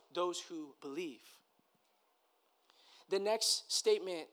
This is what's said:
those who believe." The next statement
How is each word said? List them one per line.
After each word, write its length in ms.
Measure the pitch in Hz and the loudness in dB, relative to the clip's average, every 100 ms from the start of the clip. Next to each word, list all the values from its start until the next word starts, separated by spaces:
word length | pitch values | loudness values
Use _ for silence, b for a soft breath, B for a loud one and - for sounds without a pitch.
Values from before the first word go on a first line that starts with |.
| _ | _
those 260 | 170 180 170 | -2 -2 -2
who 340 | - 165 151 131 | -8 -10 -12 -12
believe." 420 | 147 143 170 117 - - _ _ _ _ _ _ _ _ _ _ _ _ b b b b - | -8 -6 -6 -8 -18 -20 _ _ _ _ _ _ _ _ _ _ _ _ b b b b -2
The 100 | 196 | 0
next 520 | 202 220 - - - | 2 2 2 2 0
statement 580 | - 214 214 185 175 151 | 0 4 4 2 -4 -6